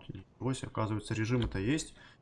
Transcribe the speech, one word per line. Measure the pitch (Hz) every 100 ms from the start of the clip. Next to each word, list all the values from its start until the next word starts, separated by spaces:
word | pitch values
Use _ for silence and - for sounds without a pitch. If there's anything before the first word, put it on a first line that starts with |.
| -
Ничего | 95 - - 123
себе, | 131 -
оказывается, | - 107 107 -
режимы-то | 107 110 123 110 95
есть. | 104 156 - - - -